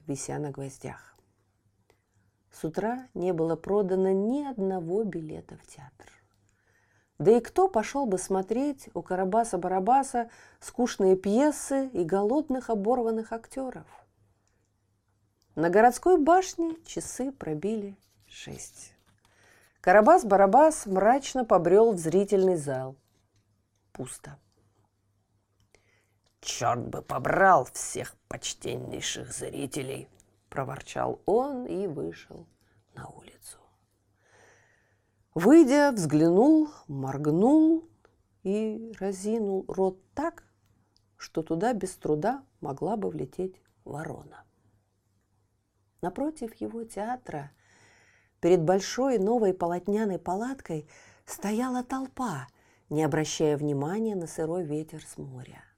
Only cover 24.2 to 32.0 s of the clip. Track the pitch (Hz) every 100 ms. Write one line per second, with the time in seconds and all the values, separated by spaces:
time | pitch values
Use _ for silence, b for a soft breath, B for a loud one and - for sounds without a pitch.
24.2 | - 143 _ _ _ _ _ _ _ _
25.2 | _ _ _ _ _ _ _ _ _ _
26.2 | _ _ - - 120 120 120 - - 135
27.2 | 147 160 190 160 127 - - - - -
28.2 | - 135 - - 123 123 127 123 - -
29.2 | 127 123 131 139 139 151 131 135 - _
30.2 | _ _ - 143 131 135 - 131 127 123
31.2 | - 220 277 254 247 175 196 147